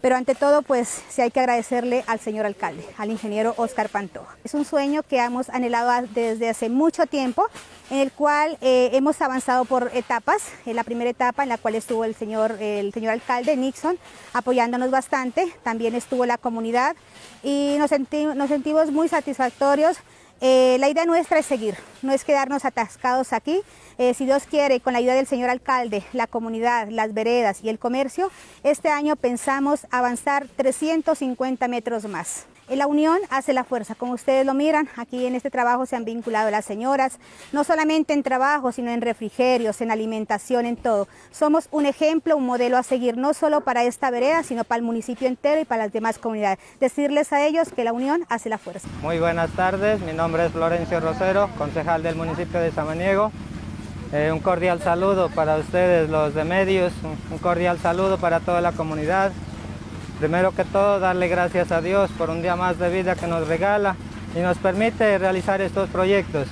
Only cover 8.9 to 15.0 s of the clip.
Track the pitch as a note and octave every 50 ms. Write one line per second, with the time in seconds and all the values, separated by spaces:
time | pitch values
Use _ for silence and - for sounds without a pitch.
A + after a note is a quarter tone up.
8.9 | A3 C4+ C4+ D4 D4+ - D#4+ C4 B3+ C4 - - B3 B3+ B3+ - C4 B3+ B3 B3
9.9 | - B3+ A3+ - B3 A#3 - - F4 G#4 - - - - - A#3+ A3+ A#3 A3+ -
10.9 | A#3+ A#3 A#3 A#3+ A#3+ - B3 B3 A#3+ - C#4 C4 A#3 A3+ - A3+ G#3+ A3+ - -
11.9 | A#3+ A3+ A3+ A3 G#3+ - A#3 G#3 A3 A3 A3 A3 A3+ G3 A3 G#3 G#3 G3+ G3+ G3+
12.9 | G3 A3+ G#3+ A3 A3 A#3+ - - B3 B3 B3 D4 D#4 B3+ B3+ C4+ - - - D#4+
13.9 | F#4 - - - - - - - - B3 - B3+ B3+ B3 A#3 A#3 A#3+ B3 B3+ C4
14.9 | C4 C4